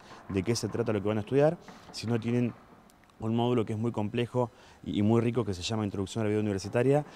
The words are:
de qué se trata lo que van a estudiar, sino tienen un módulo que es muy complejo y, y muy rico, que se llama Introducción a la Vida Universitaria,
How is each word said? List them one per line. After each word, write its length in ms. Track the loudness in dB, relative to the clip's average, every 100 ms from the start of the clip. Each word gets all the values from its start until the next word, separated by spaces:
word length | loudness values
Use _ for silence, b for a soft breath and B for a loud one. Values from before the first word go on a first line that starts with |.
| B B -4
de 140 | -2
qué 100 | 0
se 140 | 0 -2
trata 240 | -2 0
lo 100 | 0
que 60 | 0
van 80 | 0
a 60 |
estudiar, 360 | 0 4 4 2 B B B
sino 300 | -10 -2 -2
tienen 320 | 0 0 0 -4 -16 -20 -20 -20 _ -8
un 160 | -2
módulo 300 | 0 2 2
que 80 | 0
es 60 | -2
muy 120 | -4
complejo 640 | -2 -2 -2 -2 -2 -4 B B B
y, 160 | -4 2
y 20 |
muy 180 | 4 4
rico, 240 | 4 0
que 100 | -2
se 80 | -4
llama 220 | -4 -2
Introducción 380 | -2 -2 -4 -2
a 20 |
la 60 | 0
Vida 100 | 0
Universitaria, 640 | 0 -2 -2 2 4 2 0